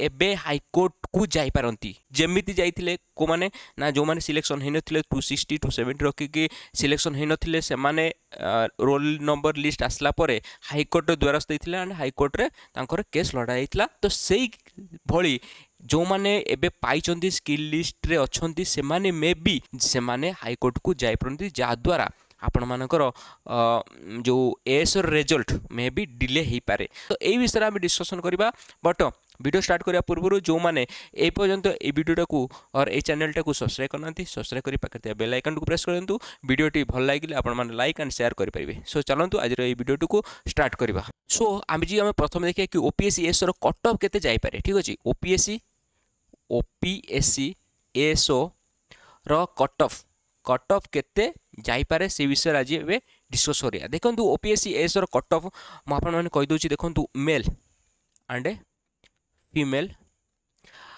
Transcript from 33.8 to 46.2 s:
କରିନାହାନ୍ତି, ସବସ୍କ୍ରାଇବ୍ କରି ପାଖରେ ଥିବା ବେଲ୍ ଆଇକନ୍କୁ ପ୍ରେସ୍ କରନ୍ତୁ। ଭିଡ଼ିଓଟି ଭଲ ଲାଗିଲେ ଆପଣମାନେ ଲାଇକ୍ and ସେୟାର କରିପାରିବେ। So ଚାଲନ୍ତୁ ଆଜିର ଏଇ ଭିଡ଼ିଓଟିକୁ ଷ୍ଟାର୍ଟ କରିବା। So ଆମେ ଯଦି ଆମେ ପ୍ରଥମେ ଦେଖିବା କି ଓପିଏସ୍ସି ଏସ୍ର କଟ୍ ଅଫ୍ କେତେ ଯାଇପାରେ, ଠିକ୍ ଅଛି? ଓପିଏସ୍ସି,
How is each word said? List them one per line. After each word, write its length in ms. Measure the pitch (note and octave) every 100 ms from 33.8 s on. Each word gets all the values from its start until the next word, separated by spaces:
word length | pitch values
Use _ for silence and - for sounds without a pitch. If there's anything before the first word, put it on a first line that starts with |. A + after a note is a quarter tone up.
| C3+
କରିନାହାନ୍ତି, 340 | C#3+ D#3 D#3+
ସବସ୍କ୍ରାଇବ୍ 400 | F3+ - - B2
କରି 120 | C3+ C3
ପାଖରେ 220 | - A#2
ଥିବା 160 | A2
ବେଲ୍ 200 | G#2+ A2+
ଆଇକନ୍କୁ 300 | B2+ D3+ D3+
ପ୍ରେସ୍ 220 | - E3 -
କରନ୍ତୁ। 320 | F3 F#3+ G#3 - - C3
ଭିଡ଼ିଓଟି 380 | C3 D#3 D3+
ଭଲ 180 | C3+ B2+
ଲାଗିଲେ 320 | C3+ C#3+ D#3+
ଆପଣମାନେ 400 | C#3+ A#2+ A#2+ A#2+
ଲାଇକ୍ 260 | A2+ C3 D#3+
and 100 | C#3+
ସେୟାର 220 | - A#2+
କରିପାରିବେ। 420 | - G2 - C#2+ D#2+ -
So 140 | D3
ଚାଲନ୍ତୁ 340 | C#3+ C#3 F3+ G#3
ଆଜିର 240 | A#2+ B2
ଏଇ 120 | B2
ଭିଡ଼ିଓଟିକୁ 480 | A#2+ B2 C#3 E3 G#3 - - -
ଷ୍ଟାର୍ଟ 260 | - C3+
କରିବା। 280 | - A#2 F#2+ - - -
So 300 | - A3+ G3+ -
ଆମେ 180 | D#3+ E3
ଯଦି 140 | G#3
ଆମେ 120 | G#3
ପ୍ରଥମେ 320 | G3+ D3+ F3 F3
ଦେଖିବା 200 | F3+ F#3+
କି 120 | E3+
ଓପିଏସ୍ସି 440 | C3+ - G3+ F#3+ E3
ଏସ୍ର 260 | F3 F3+ -
କଟ୍ 260 | - - A#3
ଅଫ୍ 120 | A3+
କେତେ 200 | G3+ G#3
ଯାଇପାରେ, 400 | D#3 A#2 - -
ଠିକ୍ 160 | - G3
ଅଛି? 200 | D#3+ G2+ -
ଓପିଏସ୍ସି, 500 | - F3 F#3 - A3 - _ _ _ _ _